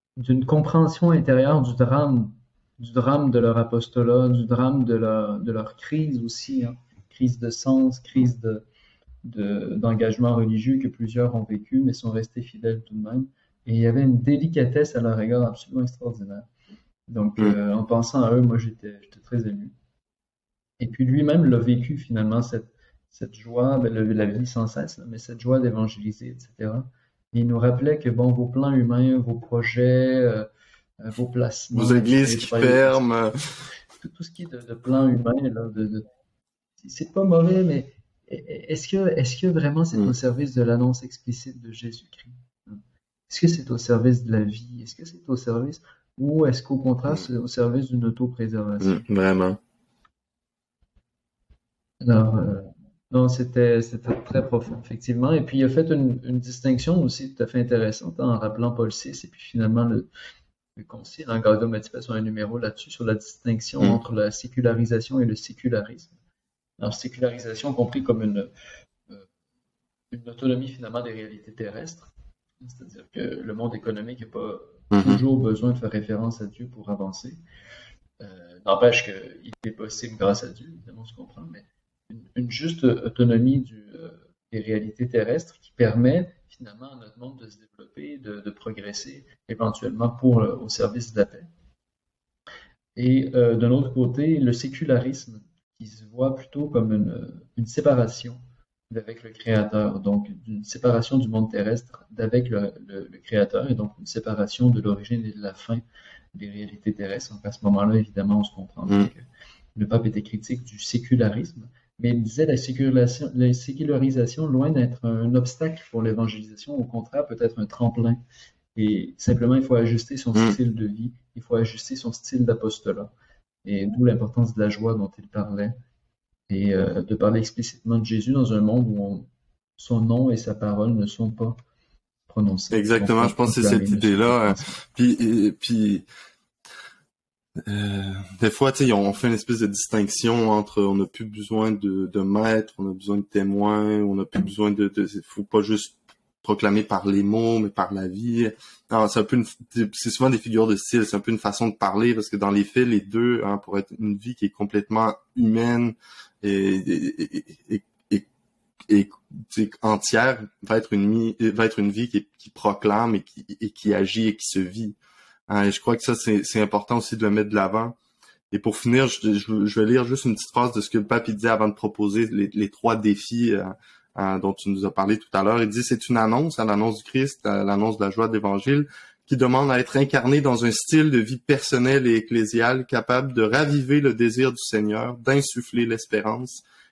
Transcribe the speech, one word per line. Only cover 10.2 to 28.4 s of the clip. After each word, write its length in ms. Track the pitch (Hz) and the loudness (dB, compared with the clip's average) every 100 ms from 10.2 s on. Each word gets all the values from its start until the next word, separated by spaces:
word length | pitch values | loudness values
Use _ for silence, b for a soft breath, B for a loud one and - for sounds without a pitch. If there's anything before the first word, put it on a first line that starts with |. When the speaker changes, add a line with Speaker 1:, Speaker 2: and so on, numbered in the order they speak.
| 120 117 | 2 2
Speaker 1:
religieux 420 | 110 110 120 135 | 2 0 0 0
que 100 | 135 | -2
plusieurs 480 | - 113 120 120 117 | -6 -6 0 0 -2
ont 80 | |
vécu, 380 | 107 104 - 131 | -4 -6 -2 0
mais 80 | 135 | 2
sont 200 | - 117 | 0 -4
restés 320 | 110 113 120 | -4 -6 -8
fidèles 400 | 120 107 113 113 | -12 -6 -4 -4
tout 100 | - | -6
de 100 | 107 | -10
même. 220 | 104 127 131 _ _ _ 113 | -6 -4 -4 _ _ _ -2
Et 80 | |
il 60 | 113 | 2
y 80 | 117 | 4
avait 160 | 120 | 4
une 180 | 135 123 | 4 4
délicatesse 760 | 123 143 165 165 127 135 127 120 | 4 2 2 2 2 2 0 0
à 60 | |
leur 180 | 117 110 | 0 0
égard 260 | 110 123 117 | 2 2 0
absolument 360 | 107 - 131 | -2 -8 -4
extraordinaire. 640 | 123 - 120 107 98 101 123 _ b b b _ - | -4 -4 -8 -8 -12 -14 -18 _ b b b _ -10
Donc, 280 | 113 104 104 | -2 -2 2
Speaker 2:
Mm. 40 | |
Speaker 1:
euh, 320 | 104 104 104 107 | 2 2 0 0
en 80 | |
pensant 400 | 107 117 117 135 | 0 0 2 2
à 80 | 117 | 4
eux, 80 | 123 | 6
moi, 160 | 123 113 | 4 2
j'étais, 420 | 113 110 104 101 | -2 -8 -16 -18
j'étais 180 | _ - | _ -20
très 280 | - 120 107 | -8 -4 -4
ému. 240 | 101 127 - _ _ _ _ _ _ _ _ _ - | -6 -10 -18 _ _ _ _ _ _ _ _ _ -10
Et 80 | 117 | -6
puis 160 | - 127 | -2 0
lui-même 380 | 143 147 165 139 | 2 4 4 4
l'a 120 | 117 | 4
vécu 400 | 113 123 - 147 | 4 0 0 -6
finalement, 440 | - 113 110 117 | -4 -2 0 0
cette, 300 | 120 113 - _ _ _ _ | -2 -6 -10 _ _ _ _
cette 260 | - 101 - | -14 -14 -14
joie, 420 | 117 120 131 135 | -6 0 2 2
ben, 140 | 120 | 0
le, 200 | 110 110 | 0 0
la 120 | 110 104 | 0 0
vie 220 | 107 123 | -2 -4
sans 200 | 120 113 | -2 -4
cesse, 300 | - 156 - | -4 -10 -12
là, 80 | 120 | -16
mais 100 | 113 | -16
cette 240 | - 113 | -16 -8
joie 180 | 123 131 | 0 2
d'évangéliser, 680 | 123 113 107 107 107 107 123 | 2 0 -4 -4 -10 -10 -12
et 100 | 127 | -18
cetera. 500 | - - 107 120 127 b b b _ | -20 -10 -8 -6 -8 b b b _
Et 60 | 120 | -2
il 60 | 120 | 0
nous 120 | 117 | 2
rappelait 400 | 123 123 139 151 | 2 2 2 0
que, 100 | 127 | 0
bon, 220 | 117 127 | 2 2
vos 160 | 123 | 2